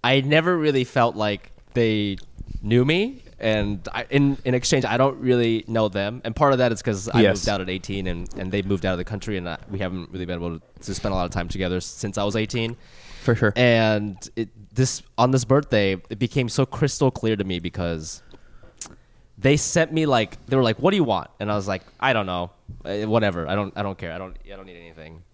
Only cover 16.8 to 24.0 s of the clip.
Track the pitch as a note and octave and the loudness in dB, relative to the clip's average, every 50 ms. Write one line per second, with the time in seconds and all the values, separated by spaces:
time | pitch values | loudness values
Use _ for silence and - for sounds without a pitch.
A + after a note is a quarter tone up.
16.8 | D#3 C3+ - - C#3+ C3 - - - A2 A2 G2+ G2 F#2+ F#2 F2 E2+ F2+ - G2 | -2 -2 0 2 2 2 2 0 -2 0 0 0 -2 -2 -2 -4 -4 -6 -6 -4
17.8 | F2 E2+ E2+ D#2+ D#2 D#2+ - - - - - - - - - - - - - - | -4 -4 -4 -4 -8 -10 -14 -14 -18 -20 -20 -20 -20 -20 -20 -20 -20 -20 -12 -12
18.8 | - - - - _ _ _ _ - _ _ - - C3 D3 D3 - - - F3 | -12 -12 -12 -20 _ _ _ _ -20 _ _ 0 4 4 4 4 2 0 0 0
19.8 | E3 E3 D#3+ D#3+ D#3 D3 C3 A#2 G#2+ G2 - - - - C3 C3+ B2+ A2+ A2 - | 0 2 0 0 2 2 2 2 0 -2 -6 -18 -6 0 2 2 4 2 0 2
20.8 | C3 F#3 G3 G3+ D#3 A#2 G2+ F2 C#2 - _ _ G#2 G#2 G#2 G#2 F#2+ G2+ G2 F#2 | 2 2 4 4 2 2 0 -2 -4 -8 _ _ -4 -2 -2 -2 -2 -4 -6 -6
21.8 | - - _ - G#2+ C3+ B2 A2 G2+ F#2 F2+ F2+ F2 F2 - _ _ - - - | -6 -16 _ -2 0 2 2 2 0 -2 -4 -4 -4 -6 -10 _ _ -20 -18 -14
22.8 | - - G2+ G#2 G#2+ A2 G#2+ A#2 G#2+ G2+ F2 F2 D#2+ D2 F#2 G#2 G2+ G2 - - | -8 -6 -4 -4 -2 0 2 2 2 2 0 -2 -4 -2 -2 -2 -2 -4 -6 -6
23.8 | G2+ G2 F#2+ - | -6 -6 -6 -8